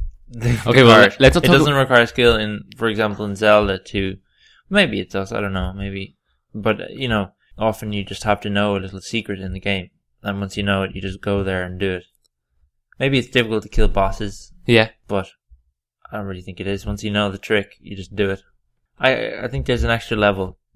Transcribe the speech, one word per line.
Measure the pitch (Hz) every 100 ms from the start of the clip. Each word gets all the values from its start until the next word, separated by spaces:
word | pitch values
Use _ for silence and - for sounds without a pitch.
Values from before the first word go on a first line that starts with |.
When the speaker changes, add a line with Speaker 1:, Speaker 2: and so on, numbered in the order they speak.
Speaker 1:
<laughs> | - - -
the | 117 117 120 113
Speaker 2:
Okay, | 131
well, | 120 110 101
Speaker 1:
cart. | -
Speaker 2:
let's | 131
not | 175
Speaker 1:
It | 135
Speaker 2:
talk | 139
Speaker 1:
doesn't | 147
Speaker 2:
ab- | 139
Speaker 1:
require | 131 123 117
skill | - 120 110
in, | 107 104 98 -
for | 117
example, | 104 107 101 104
in | 98
Zelda | 107 107 101 95
to, | - 101 95 95 _ _ _ _ -
maybe | 196 170 101
it | 95
does, | 98 95
I | 107
don't | 101
know, | 95 92
maybe. | 95 98 98 95 _ _ _ _
But, | 110 110 104 -
you | - 127
know, | 110 95 _ _ -
often | 110 107 107
you | 104
just | 95 95
have | 110 101
to | 104
know | 101 104 98
a |
little | 92 95
secret | - 117 104 95
in | 95
the | 92
game. | 101 98 87 _ _ _
And | 104 101
once | 98 104
you |
know | 101 98
it, | 95
you | -
just | 95 95
go | - 101
there | 95 92
and | 90 92
do | 98
it. | 92 - _ _ _ _ _ _ _ _ -
Maybe | 135 135
it's | -
difficult | 131 113 110
to | -
kill | - 104
bosses. | - 98 - 104 - - - -
Speaker 2:
Yeah. | 117 110 - -
Speaker 1:
But | 101 92 _ _ _ _ _ _ _ -
I | 107
don't | 98
really | 92
think | 92 87
it | 92
is. | 98
Once | 107 104
you | 107
know | 104 104
the | 98
trick, | - 107 98 _
you | - 98
just | 92
do | 101 98
it. | 95 _ _ _ _ _ -
I, | 131 120 110 -
I | 117
think | 135 131
there's | 120
an | 113
extra | 117 - 110
level | 104 95 92 - _